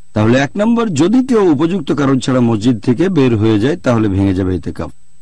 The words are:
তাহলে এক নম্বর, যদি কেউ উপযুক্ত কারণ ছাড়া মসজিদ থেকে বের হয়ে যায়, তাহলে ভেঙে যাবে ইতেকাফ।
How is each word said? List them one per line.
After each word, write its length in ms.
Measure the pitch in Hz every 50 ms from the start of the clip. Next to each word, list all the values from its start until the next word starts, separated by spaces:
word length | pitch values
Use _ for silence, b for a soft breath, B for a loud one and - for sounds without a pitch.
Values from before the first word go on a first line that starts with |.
| - - -
তাহলে 260 | 214 214 214 120 131
এক 120 | 139 139 -
নম্বর, 320 | - 208 226 233 233 233 226
যদি 380 | 170 127 156 185 220 254 254
কেউ 260 | 262 247 220 202 180 151
উপযুক্ত 400 | 127 160 165 180 196 143 - 160
কারণ 260 | 127 143 135 135 127
ছাড়া 220 | - - 127 127
মসজিদ 400 | 120 117 113 104 98 127 127 104
থেকে 280 | - 127 123 110 165 196
বের 280 | 185 151 135 127 117
হয়ে 240 | 107 104 113 110 104
যায়, 160 | 104 135 160
তাহলে 320 | 180 - 131 120 113 107 104
ভেঙে 260 | 92 95 98 98 95
যাবে 220 | 90 98 90 92
ইতেকাফ। 360 | 85 73 - - - 85 78 - - - - - -